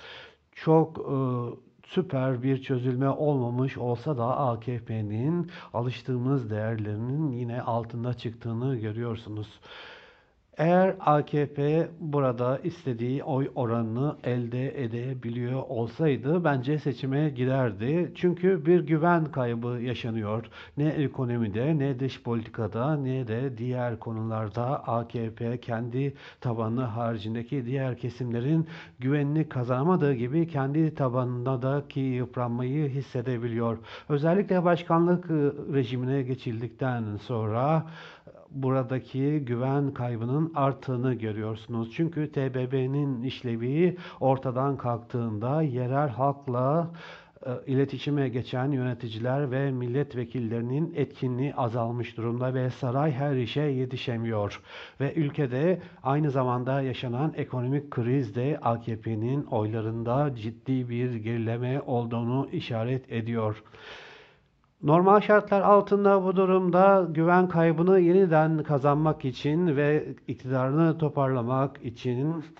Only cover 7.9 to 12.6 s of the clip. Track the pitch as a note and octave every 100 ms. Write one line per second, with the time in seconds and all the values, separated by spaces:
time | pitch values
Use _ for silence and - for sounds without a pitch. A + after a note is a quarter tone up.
7.9 | A#2+ A#2+ B2 B2 A2+ A#2 A2+ C3+ A#2+ A2
8.9 | A2 A#2+ G#2+ G#2 G#2+ G#2+ - - - -
9.9 | - - - _ _ _ - D#3+ F3+ F#3+
10.9 | - D3+ D3 D3 D3 C#3+ C#3+ D3 D#3 E3
11.9 | E3 D#3+ C#3+ C3 A#2 B2 C3+